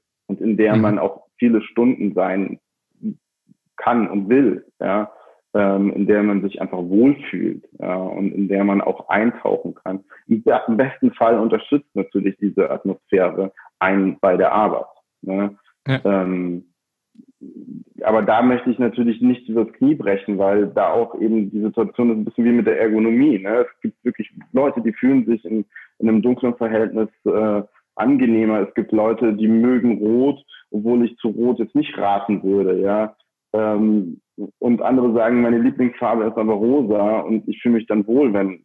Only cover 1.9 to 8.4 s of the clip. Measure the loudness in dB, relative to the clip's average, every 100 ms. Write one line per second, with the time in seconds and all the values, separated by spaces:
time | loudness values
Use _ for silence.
1.9 | 2 -2 -2 -2 -2 -4 -8 _ _ _
2.9 | _ -12 -12 _ _ _ _ _ -6 -2
3.9 | 0 0 -4 0 2 2 0 -8 _ -4
4.9 | -2 -4 -10 -20 _ _ -2 0 2 0
5.9 | 0 0 2 2 0 -2 -6 -8 -6 -2
6.9 | 2 2 2 -6 -6 -4 -6 -14 -12 -6
7.9 | -6 -6 -4 -4 -2